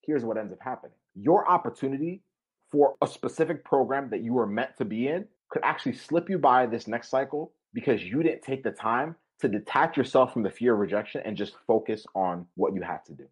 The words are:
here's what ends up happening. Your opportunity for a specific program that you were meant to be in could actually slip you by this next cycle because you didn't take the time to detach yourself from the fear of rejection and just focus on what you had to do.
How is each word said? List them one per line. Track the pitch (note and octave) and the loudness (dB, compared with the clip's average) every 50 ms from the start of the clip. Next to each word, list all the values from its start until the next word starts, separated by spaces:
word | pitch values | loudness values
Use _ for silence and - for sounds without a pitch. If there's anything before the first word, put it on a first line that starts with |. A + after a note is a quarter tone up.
here's | _ - D3+ C#3+ A#2 | _ -2 -2 -2 -2
what | A2+ G#2+ G#2+ | -2 -4 -4
ends | G#2+ G2+ | -6 -8
up | F2+ - | -12 -12
happening. | - C3 A2 - - - _ _ _ _ _ | -10 -10 -10 -10 -14 -20 _ _ _ _ _
Your | F#2+ G2 C3+ E3+ G3+ - - | -4 2 4 4 4 6 4
opportunity | F3+ E3 - A#2+ A2+ - - C3+ C3+ C3+ D3+ E3+ F3+ G3 _ _ _ _ _ _ _ _ _ _ | 2 2 2 -2 -8 -4 -6 -4 -4 -4 -4 -6 -6 -10 _ _ _ _ _ _ _ _ _ _
for | - D3 C#3+ C3+ - - | 4 4 4 4 4 0
a | - C#3 | -4 -4
specific | - - - B2+ - - D#3+ D3+ E3+ C#3+ - | -2 -6 -8 -8 -2 -2 -2 -2 -2 -8 -2
program | - - C#3 C3 A2+ C3 C#3 C#3 B2+ | 2 2 2 4 2 0 -4 -4 -4
that | G#2+ G2 | -6 -6
you | A2+ A2+ A#2+ | -4 -2 0
were | B2+ A2+ | 0 0
meant | G#2 G2+ A2 B2+ C3 - _ | 0 0 -4 -4 -4 -4 _
to | C3 | -6
be | G#2 G#2+ A2 A#2+ C#3 | -6 -4 -4 -2 -2
in | D#3 - G#3 - _ _ _ _ | -2 -4 -6 -10 _ _ _ _
could | - - - | -6 -2 0
actually | C#3+ D#3 - - C#4 - | 0 -2 0 -2 -6 -6
slip | - - - D3 E3+ E3+ F3 | -6 -8 -2 -2 -2 0 0
you | G3 F3+ | -4 2
by | C#3 C#3 B2+ B2+ B2+ | 4 6 6 6 4
this | A#2 A2 A#2 - | 2 0 -4 -4
next | - G#2+ A#2 - - | -4 -6 -6 -6 -2
cycle | - C3 C3+ C3+ - D3 D#3+ E3 _ _ _ _ _ | -2 -2 -2 -2 -4 -8 -8 -8 _ _ _ _ _
because | A#2 - D3 B2 G#2 - | -4 0 2 0 0 0
you | F2+ G#2 C#3+ | -4 -2 0
didn't | E3 D#3+ - - | 0 0 0 -2
take | - - C3+ C3 C3+ | -6 -8 -8 -4 -4
the | A2+ | -6
time | F#2+ - - A2 A2+ B2 C#3 D#3+ E3 _ _ _ _ _ | -6 -4 -2 0 0 0 0 -4 -6 _ _ _ _ _
to | - B2+ | -2 -2
detach | G#2 G#2 - - - C#3 D3+ D#3 - | -2 -2 -6 -2 2 2 2 2 2
yourself | D3 B2+ - - C3+ B2+ B2 - | 0 -2 4 6 4 4 4 2
from | B2 A2 | -2 -2
the | F#2+ | -2
fear | - - A#2+ B2 A#2 | -4 0 2 4 4
of | G#2 | 4
rejection | G#2 F2 F#2 G#2 G#2+ - - D3 - | 2 0 0 -2 -2 -4 -8 -8 -8
and | G#2+ G#2+ F2 | -6 -6 -6
just | G#2 G2+ - - _ | -6 -8 -8 -18 _
focus | - - - - - A2 G#2+ - - _ | 0 0 0 2 -2 -6 -6 -6 -8 _
on | F#2+ F#2+ F2+ F2 F2 F2 _ _ | -2 0 0 -2 -4 -8 _ _
what | - F#2+ - G2 | -2 0 0 0
you | F#2+ | -2
had | F2+ E2+ E2+ D#2 _ | -6 -6 -8 -10 _
to | - D#2 | -16 -20
do. | C2+ C#2 _ | -20 -20 _